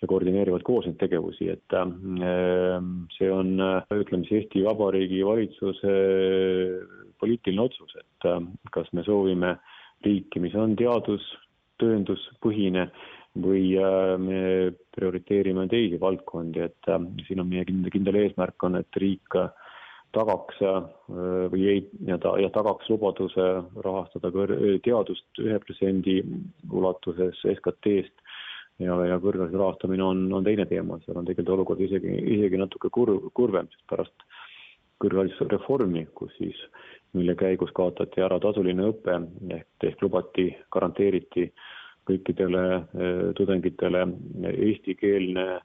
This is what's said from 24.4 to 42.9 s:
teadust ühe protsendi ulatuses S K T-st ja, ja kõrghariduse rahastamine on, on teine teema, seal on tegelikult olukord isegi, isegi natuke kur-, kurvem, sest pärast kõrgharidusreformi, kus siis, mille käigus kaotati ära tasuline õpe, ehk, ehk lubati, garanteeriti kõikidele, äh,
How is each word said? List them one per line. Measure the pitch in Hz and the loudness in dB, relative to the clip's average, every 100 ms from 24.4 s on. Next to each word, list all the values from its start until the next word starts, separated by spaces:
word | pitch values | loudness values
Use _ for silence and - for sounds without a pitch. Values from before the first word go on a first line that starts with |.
| 98 101 104 95 | 0 2 2 2
teadust | 120 120 95 90 - - | 2 0 0 -6 -12 -6
ühe | 117 107 | -2 -2
protsendi | - - 98 95 92 95 - - - - - | -4 -2 0 2 2 0 0 -8 -10 -14 -6
ulatuses | 104 92 90 - 85 90 - 98 | 0 0 0 -6 -2 -2 0 -2
S | 98 | -2
K | - - | -2 -2
T-st | - 101 92 _ - - - - - _ | 0 0 0 _ -20 -18 -16 -16 -18 _
ja, | 92 87 87 | -2 0 2
ja | 90 | 2
kõrghariduse | 92 92 87 92 | 0 0 -2 0
rahastamine | 95 90 92 95 | 0 0 -2 0
on, | 95 92 95 | 2 2 0
on | 98 | 0
teine | 95 107 90 | 2 2 0
teema, | 92 87 87 | -2 -4 -8
seal | - 87 | -8 -8
on | 87 | -6
tegelikult | 90 87 95 | -4 0 0
olukord | 92 87 | 0 0
isegi, | 95 95 90 95 - 107 | 0 -2 -2 -2 0 2
isegi | 104 92 | 2 2
natuke | 95 - - | -2 -4 -4
kur-, | - 120 95 - | 0 2 2 -2
kurvem, | - 123 95 85 | 0 2 2 -2
sest | _ _ | _ _
pärast | - 92 _ - - - - - _ _ _ | -6 -6 _ -20 -20 -20 -20 -20 _ _ _
kõrgharidusreformi, | 104 92 95 - - 101 - 139 107 85 78 | 0 2 0 -2 -2 -2 0 0 0 -2 -6
kus | - - - | -12 -14 -8
siis, | 90 - - - - - _ | -8 -8 -18 -20 -20 -20 _
mille | 92 87 85 | -2 0 2
käigus | 95 92 90 | 2 0 -2
kaotati | - 90 87 - - | 0 -2 -2 -6 0
ära | 92 92 | 0 2
tasuline | 101 104 90 90 101 | 0 2 0 2 0
õpe, | 110 - 87 82 90 92 | -2 -2 -2 -4 -10 -10
ehk, | 85 - _ - | -10 -12 _ -4
ehk | - | -2
lubati, | 101 92 90 - 92 - - | 0 0 -2 0 -2 -2 -4
garanteeriti | 92 92 80 101 92 85 - 87 - - - - - - | -2 -2 2 2 2 -2 -4 -4 -4 -20 -20 -20 -20 -2
kõikidele, | 95 - 90 92 90 92 | -2 0 0 2 2 2
äh, | 92 85 | 0 -2